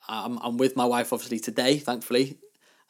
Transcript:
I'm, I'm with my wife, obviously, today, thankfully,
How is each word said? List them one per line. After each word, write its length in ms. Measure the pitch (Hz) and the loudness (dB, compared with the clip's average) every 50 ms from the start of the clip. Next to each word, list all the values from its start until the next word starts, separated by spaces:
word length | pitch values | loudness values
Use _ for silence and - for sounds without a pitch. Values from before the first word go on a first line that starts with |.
| - | -12
I'm, 300 | - 110 110 101 120 120 117 | -10 -8 -8 -6 -6 -6 -6
I'm 180 | - 120 117 | -6 -4 0
with 180 | 123 131 131 131 | 2 2 2 4
my 100 | 123 123 | 2 2
wife, 280 | 123 120 120 117 - 127 | 2 2 2 0 0 -2
obviously, 260 | 110 - - 120 110 | -4 -4 -4 -6 -6
today, 380 | - 120 110 123 123 131 147 | -6 -4 -2 2 4 4 4
thankfully, 600 | 143 147 127 123 113 - - 120 123 135 139 - - - - _ _ _ _ _ _ _ - | 2 2 -4 -4 -4 -2 0 2 2 2 2 -2 -12 -20 -20 _ _ _ _ _ _ _ -4